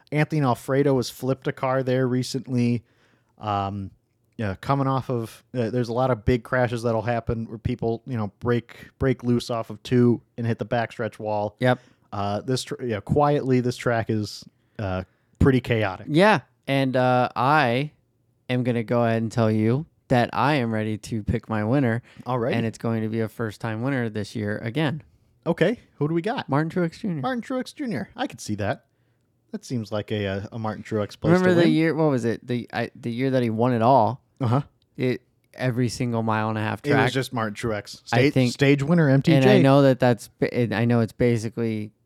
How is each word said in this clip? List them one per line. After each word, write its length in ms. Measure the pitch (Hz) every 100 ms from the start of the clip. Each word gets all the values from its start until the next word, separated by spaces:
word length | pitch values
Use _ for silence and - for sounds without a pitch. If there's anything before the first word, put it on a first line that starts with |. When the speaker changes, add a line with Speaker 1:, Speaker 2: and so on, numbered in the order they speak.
| -
Speaker 1:
Anthony 300 | 147 151 156
Alfredo 540 | 139 117 - 135 143 135
has 120 | 117
flipped 380 | - 127 131 147
a 40 |
car 300 | - 131 131
there 240 | 127 127 127
recently. 800 | 127 123 135 123 123 120 120 - _ _ _ _ -
Um, 520 | 107 101 98 101 95 - _ _ _ -
yeah, 180 | 104
coming 320 | 92 - 139 135
off 240 | 135 -
of, 340 | 123 110 - _
uh, 160 | 131 113
there's 180 | 123 117
a 20 |
lot 180 | 117 131
of 140 | 117
big 200 | 113 127
crashes 380 | - 127 120 117
that'll 200 | 117 113
happen 420 | 110 117 - 113 113
where 120 | 110
people, 440 | - 123 117 113 -
you 100 | 120
know, 160 | 104 -
break, 480 | 120 120 - - - -
break 240 | 131 123
loose 280 | 120 120 -
off 180 | 117 113
of 140 | 107
two 400 | - 123 120 113 - -
and 80 | 117
hit 120 | 113
the 60 |
backstretch 540 | 104 120 113 - 110 -
wall. 380 | 107 104 104 -
Speaker 2:
Yep. 180 | 127 123 _ _ -
Speaker 1:
Uh, 280 | 104 101 101
this 220 | 127 127
tr-, 200 | - -
yeah, 180 | 123 101
quietly, 600 | - 147 147 147 131 127
this 160 | 123 -
track 320 | 127 117 110
is, 340 | 110 104 - - _ _ -
uh, 260 | 98 92 92 _ _ -
pretty 200 | 139 127
chaotic. 460 | - 113 101 92 104
Speaker 2:
Yeah, 320 | 151 208 175 - _ -
and, 300 | 139 131 127
uh, 320 | 127 127 123 -
I 560 | 127 151 127 123 151 _ _ _ _ _ -
am 160 | 123
gonna 180 | 123 120
go 220 | 107 120
ahead 160 | 117 113
and 100 | 113
tell 200 | 120 110
you 340 | 110 110 131 160 _ -
that 220 | 123 117
I 220 | - 120
am 180 | 151 117
ready 240 | 110 110 107
to 260 | - 113
pick 260 | 101 113 -
my 120 | 110
winner. 400 | 107 143 123 117 - -
Speaker 1:
All 140 | - 127
right. 160 | 117
Speaker 2:
And 100 | 113
it's 140 | 113 -
going 240 | 117 113
to 60 | 110
be 100 | 113
a 80 | 110
first-time 540 | - 113 - 117 110
winner 260 | 127 135 117
this 260 | 107 98
year 240 | 117 104 107
again. 400 | 117 127 156 151 - _ _ _ 156
Speaker 1:
Okay, 340 | 170 175 247 _ -
who 120 | 147
do 60 |
we 80 | 170
got? 260 | 190 254 -
Speaker 2:
Martin 220 | 143 160
Truex 280 | 185 170 -
Junior. 220 | 214 156
Speaker 1:
Martin 220 | 254 254
Truex 320 | - 254 247
Junior. 340 | - 262 143 - -
I 100 | -
could 140 | -
see 140 | -
that. 320 | 104 101 160 _ _ _ _ _ _ _
That 140 | 220 -
seems 260 | 123 107
like 180 | 107 -
a, 140 | 107 98
uh, 200 | 98 101
a 60 | 113
Martin 240 | 110 104
Truex 380 | - 110 101 -
place 120 | 156
Speaker 2:
Remember 160 | 180 185
Speaker 1:
to 40 | 175
Speaker 2:
the 60 |
Speaker 1:
win. 100 | 165
Speaker 2:
year? 220 | 156 160
What 140 | 147 156
was 160 | 127
it? 220 | 117 101 123
The, 240 | 123 -
I, 180 | 101 117 -
the 120 | 120
year 200 | 117 135
that 100 | 131
he 80 | 120
won 240 | 110 123
it 80 | 120
all. 400 | 113 135 104 127 _ -
Speaker 1:
Uh-huh. 220 | 120 135 - _ _ -
Speaker 2:
It, 240 | 127 120 _ _ _
every 380 | - 127 117 120
single 320 | - 123 113
mile 260 | 113 110 110
and 80 | 110
a 60 |
half 180 | 107 107
Speaker 1:
It 40 | -
was 40 | 113
Speaker 2:
track. 160 | 117
Speaker 1:
just 200 | 131 123
Martin 200 | 120 110
Truex. 460 | 104 117 104 - - -
Speaker 2:
I 60 | 120
Speaker 1:
Stage, 120 | 143
Speaker 2:
think, 200 | 139 123
Speaker 1:
stage 280 | - 139 143
winner, 280 | 139 175 147
M 100 | 135
T 120 | 135
J. 40 | 135
Speaker 2:
and 80 | 131
I 120 | 131
know 220 | 135 139
that 180 | 139 127
that's 280 | 123 113 - -
ba-, 160 | -
and 180 | 123 113
I 120 | 104 117
know 140 | 120
it's 120 | 110
basically 800 | - 123 117 110 - 113 110 107 _